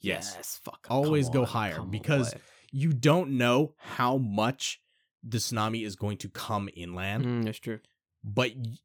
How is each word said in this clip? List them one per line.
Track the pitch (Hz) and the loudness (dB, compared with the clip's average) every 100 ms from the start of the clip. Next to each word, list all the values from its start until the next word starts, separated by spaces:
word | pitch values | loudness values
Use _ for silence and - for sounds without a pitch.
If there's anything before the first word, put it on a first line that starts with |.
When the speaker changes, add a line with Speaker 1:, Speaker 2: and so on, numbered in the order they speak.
Speaker 1:
Yes. | - 95 - - | -4 -4 -4 -10
Speaker 2:
Yes, | - - | -12 -12
fuck. | - - - | -14 -16 -4
Speaker 1:
Always | 135 151 151 127 | 0 2 2 4
Speaker 2:
Come | |
Speaker 1:
go | 131 | 2
Speaker 2:
on, | 120 | 2
Speaker 1:
higher | 117 104 80 | 0 -2 -4
Speaker 2:
come | 95 | -6
on, | |
Speaker 1:
because | 104 - 139 113 | -6 0 2 2
Speaker 2:
boy. | - - - - | -4 -16 -20 -10
Speaker 1:
you | 139 160 | -2 2
don't | 131 147 170 151 | 4 6 4 4
know | 131 120 123 147 _ | 2 4 4 4 _
how | - - 123 135 | -12 0 2 2
much | 113 101 113 135 - - _ _ _ _ | 2 2 0 0 -6 -8 _ _ _ _
the | 117 113 | -4 -2
tsunami | - 117 110 113 107 | 0 0 0 0 -4
is | 98 | -4
going | 104 98 | -4 -4
to | 98 | -8
come | - - 104 98 85 | -10 -4 -2 -4 -8
inland. | 87 90 95 131 123 | -10 -6 -4 -2 0
Speaker 2:
Mm, | 120 110 | 0 -2
that's | 107 | -4
true. | - 110 _ _ _ _ | -8 -10 _ _ _ _
Speaker 1:
But | 104 101 127 127 | -4 0 0 0
y-, | 117 120 | -8 -8